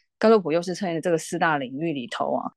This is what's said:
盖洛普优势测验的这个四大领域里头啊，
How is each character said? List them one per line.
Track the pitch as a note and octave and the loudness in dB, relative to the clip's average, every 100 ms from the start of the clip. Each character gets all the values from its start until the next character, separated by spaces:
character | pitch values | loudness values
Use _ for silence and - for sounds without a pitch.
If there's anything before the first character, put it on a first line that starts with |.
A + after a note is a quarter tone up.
| _ - | _ 0
盖 | A3 | 4
洛 | A3 | 6
普 | E3+ | 4
优 | D#3+ | -2
势 | F3 | -2
测 | F3 | -4
验 | F#3+ | -2
的 | E3 | -2
这 | E3 | 0
个 | E3 | 0
四 | - E3+ | 0 0
大 | E3+ D3 | 2 0
领 | C3 C3+ | -2 -4
域 | E3 | -4
里 | C#3+ A#2 | -4 -6
头 | - - | -6 -2
啊， | - - | -2 -6